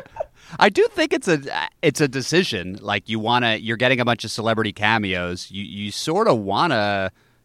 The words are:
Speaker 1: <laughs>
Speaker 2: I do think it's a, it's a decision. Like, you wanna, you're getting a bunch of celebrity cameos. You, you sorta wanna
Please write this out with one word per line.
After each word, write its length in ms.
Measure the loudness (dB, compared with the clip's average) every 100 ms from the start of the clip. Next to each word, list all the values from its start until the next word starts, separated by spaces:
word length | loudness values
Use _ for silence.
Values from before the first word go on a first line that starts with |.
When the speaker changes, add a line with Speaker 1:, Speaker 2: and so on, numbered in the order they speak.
| -4 -12
Speaker 1:
<laughs> 440 | -12 _ -10 2
Speaker 2:
I 100 | 2
do 180 | 4 2
think 200 | 2 0
it's 160 | 0 0
a, 140 | 0 -2 -6 -6 0
it's 180 | 0 2
a 80 | 0
decision. 720 | 0 0 2 2 -4 -6 -8
Like, 300 | -2 -2 -2
you 100 | -4
wanna, 380 | 2 2 2 0
you're 180 | -2 0
getting 240 | 2 2
a 60 | 0
bunch 180 | -2
of 80 | -4
celebrity 400 | -4 -2 0 -2
cameos. 800 | 0 2 2 2 -2 -4 -6 -10
You, 100 | -12 -12
you 260 | -8 -8
sorta 420 | -6 -2 2 4
wanna 800 | 2 2 0 2 2 0 0 -4 _ _ _